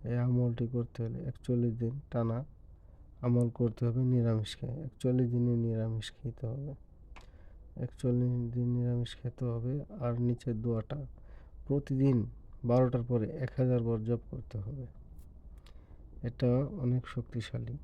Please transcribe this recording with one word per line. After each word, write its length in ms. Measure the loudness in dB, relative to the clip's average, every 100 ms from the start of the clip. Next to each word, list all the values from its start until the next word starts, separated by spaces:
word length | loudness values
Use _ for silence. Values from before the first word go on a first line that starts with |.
এই 140 | -2 2
আমলটি 500 | 4 4 4 2 0
করতে 360 | 0 -2 -4
হলে 160 | -4 -4
একচল্লিশ 500 | -6 -4 0 2 2 2
দিন 240 | -2 -4 -4
টানা 340 | 0 0 0 -4 -12 -20 -20 -20 -20 -20 -2
আমল 280 | 2 4 4
করতে 360 | 2 0 2 0
হবে 160 | 2
নিরামিষ 540 | 4 4 4 4 0 -4
খেয়ে। 260 | -6 -6
একচল্লিশ 480 | -8 -2 2 4 4
দিনে 240 | 4 4 4
নিরামিষ 560 | 2 0 0 -2 -6
খেতে 360 | -8 -10 -6 -6
হবে। 260 | -6 -8 -10 -16 -20 -20 -18 -18 -20 -20 -18 -14 -8
একচল্লিশ 800 | -8 -2 2 4 2 0 0
দিন 140 | 0 2
নিরামিষ 460 | 2 2 0 -2 -6
খেতে 300 | -8 -4 -2
হবে। 280 | -2 -2 -4 -6 -4
আর 140 | -2 2
নিচের 420 | 2 0 -2 -2
দোয়াটা 440 | 0 0 -2 -6 -8 -12 -16 -18 -16 -8 0
প্রতিদিন 580 | 0 2 4 6 4 2 -6 -16 -4 4
বারোটার 380 | 6 6 2
পরে 220 | 2 0 0
এক 260 | -2 -2 2
হাজার 260 | 4 4
বার 200 | 2 0
জপ 160 | 0 -2 -2
করতে 260 | -10 -8 -8
হবে। 280 | -6 -8 -10 -14 -18 -16 -18 -18 -18 -18 -18 -18 -18 -18 -18 -10
এটা 300 | -8 0 4 4 2 -2
অনেক 260 | 0 0 -2
শক্তিশালী। 720 | -6 -4 -6 -6 -6 -6 -8